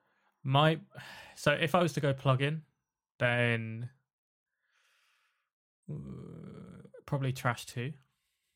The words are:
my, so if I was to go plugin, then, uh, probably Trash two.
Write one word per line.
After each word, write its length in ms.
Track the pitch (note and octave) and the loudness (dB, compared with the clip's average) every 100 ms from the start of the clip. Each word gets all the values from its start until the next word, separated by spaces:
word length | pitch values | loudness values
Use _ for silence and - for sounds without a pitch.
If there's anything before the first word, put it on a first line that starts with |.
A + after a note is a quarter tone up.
| _ _ _ _ | _ _ _ _
my, 360 | C3+ C#3 D#3 D#3+ - - - - - | 2 6 6 4 -4 -18 -16 -18 -18
so 180 | - D3+ | -2 2
if 220 | C#3+ D#3+ | 2 4
I 80 | F3+ | 4
was 100 | E3+ | 2
to 60 | D3+ | 2
go 140 | C#3+ | 0
plugin, 480 | C3+ C#3 B2+ C#3+ D#3+ - _ _ _ _ - | 2 2 4 2 -2 -8 _ _ _ _ -2
then, 720 | A#2+ A#2+ A#2+ A#2 A2+ A2+ A#2+ - _ _ _ _ _ _ _ _ _ _ _ _ _ _ _ _ _ _ - | 2 4 2 0 -2 -8 -10 -14 _ _ _ _ _ _ _ _ _ _ _ _ _ _ _ _ _ _ -14
uh, 40 | D3+ C#3 B2+ - - - - - - - - - | -12 -12 -14 -16 -16 -18 -18 -20 -20 -20 -20 -6
probably 260 | C#3+ C3+ | -2 -2
Trash 340 | C3 B2+ A#2+ - | -2 -2 -2 -6
two. 260 | A#2+ B2+ - _ _ _ _ _ | -6 -6 -8 _ _ _ _ _